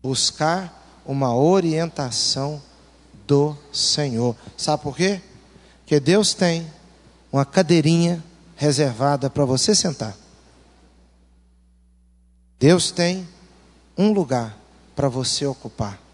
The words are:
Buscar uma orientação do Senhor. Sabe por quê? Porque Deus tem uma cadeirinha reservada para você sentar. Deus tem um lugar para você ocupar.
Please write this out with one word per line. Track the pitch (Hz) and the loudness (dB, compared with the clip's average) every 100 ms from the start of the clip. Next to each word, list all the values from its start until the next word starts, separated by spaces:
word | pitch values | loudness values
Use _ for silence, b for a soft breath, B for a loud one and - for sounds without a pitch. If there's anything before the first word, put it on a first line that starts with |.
Buscar | 131 131 - - 151 175 180 - - - - | -4 -2 -4 -2 -2 -2 -6 -18 -20 -20 -8
uma | 139 131 | -4 0
orientação | 120 151 190 170 156 165 - 135 110 - 131 139 151 - _ _ _ _ - - | 2 4 2 2 -2 -4 -6 -6 -4 -4 -4 -6 -8 -14 _ _ _ _ -20 0
do | 143 147 147 - | 2 2 -4 -12
Senhor. | - - - 147 113 123 113 B - | -4 -2 -2 -2 -2 -2 -4 B -8
Sabe | - 151 | -2 -2
por | 147 | -4
quê? | 131 185 196 - - - b b b | -2 -2 -2 -10 -20 -20 b b b
Porque | - 151 | 0 0
Deus | 135 190 202 | 4 2 2
tem | - 180 165 160 - - - - _ _ | 0 0 0 -6 -16 -20 -20 -20 _ _
uma | 135 139 | -2 0
cadeirinha | - 170 175 151 170 170 170 160 - - - | 0 4 4 4 4 2 -2 -8 -20 -20 -2
reservada | 147 135 143 110 139 143 131 | 0 2 0 0 0 0 -2
para | - | -2
você | 139 131 - | 0 0 2
sentar. | 208 190 143 107 - - - _ _ _ _ _ _ _ _ _ _ _ _ _ _ _ _ _ _ _ _ _ _ | 0 0 -6 -10 -10 -20 -20 _ _ _ _ _ _ _ _ _ _ _ _ _ _ _ _ _ _ _ _ _ _
Deus | 135 180 - | 4 4 2
tem | - 175 185 175 - - - - - _ - | -2 -2 -2 -10 -20 -20 -20 -20 -20 _ 0
um | 202 | 2
lugar | 202 143 127 113 107 - - - | 2 0 -2 -4 -12 -20 -20 -16
para | - 139 | -4 -2
você | 123 123 - | -2 -4 -4
ocupar. | 143 131 120 - 107 101 - | -4 -6 -14 -8 -8 -8 -20